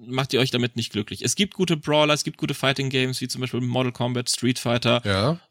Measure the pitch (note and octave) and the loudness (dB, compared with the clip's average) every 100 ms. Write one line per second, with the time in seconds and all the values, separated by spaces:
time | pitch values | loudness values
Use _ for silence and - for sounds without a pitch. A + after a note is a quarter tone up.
0 | A#2 B2+ C3+ B2+ C3 B2 A#2+ A#2+ A2+ G#2 | -6 -4 0 2 2 2 0 -2 -4 -4
1 | G#2+ - - - G3 - F#3 E3 D#3 D3+ | -4 -4 -2 0 0 0 0 0 2 4
2 | D3+ D3 - - D3+ C#3+ C3 C#3 C3+ C3 | 4 2 -2 -4 -6 0 0 0 0 0
3 | C3 B2+ C3 A#2+ B2+ B2 B2 - B2+ - | 0 -2 -6 -6 -4 -2 0 0 0 0
4 | B2 B2 B2 - A#2 B2 B2 A#2+ A#2+ A#2+ | -2 -2 -2 0 0 0 0 0 2 2
5 | G#2 F#2+ A2+ E3+ _ | 2 2 2 -2 _